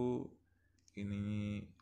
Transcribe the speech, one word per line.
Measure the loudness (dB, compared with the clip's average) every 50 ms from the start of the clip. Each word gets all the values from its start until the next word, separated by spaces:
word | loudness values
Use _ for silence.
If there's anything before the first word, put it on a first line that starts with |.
| 4 4 2 2 0 -4 -10 -16 _ _ _ _ _ -20 _ _ _ -12 -6 -4
ini | -2 0 0 0 0 2 2 0 0 0 -2 -4 -6 -8 -14 -18